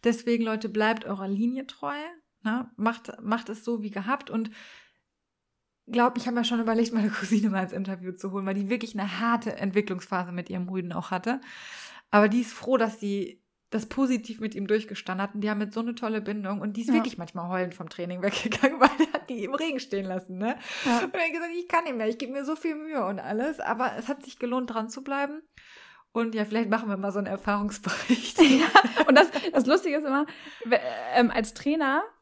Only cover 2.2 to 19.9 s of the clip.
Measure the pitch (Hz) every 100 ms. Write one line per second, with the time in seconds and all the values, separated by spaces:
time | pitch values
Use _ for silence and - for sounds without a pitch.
2.2 | _ _ 214 240 240 - 220 233 - -
3.2 | - 233 233 214 - 233 208 208 196 277
4.2 | - 226 226 - - - _ _ _ _
5.2 | _ _ _ _ _ _ - 240 247 247
6.2 | 247 240 233 240 226 226 233 226 208 -
7.2 | 185 208 214 196 190 190 196 185 180 185
8.2 | 196 196 190 196 196 233 226 214 202 180
9.2 | 233 233 226 - 196 196 208 180 - 185
10.2 | 180 175 175 185 180 185 175 170 170 185
11.2 | 220 269 - - - - - - _ 208
12.2 | 208 240 226 - - 254 226 220 202 202
13.2 | 185 - _ _ _ 220 214 - 269 240
14.2 | - 226 220 202 196 214 214 202 - 185
15.2 | 202 208 208 208 208 214 233 233 226 220
16.2 | 208 214 190 202 208 208 233 233 226 -
17.2 | 170 175 175 185 180 175 165 - 175 180
18.2 | 196 - 233 208 269 302 262 - 311 -
19.2 | - 240 202 285 320 269 -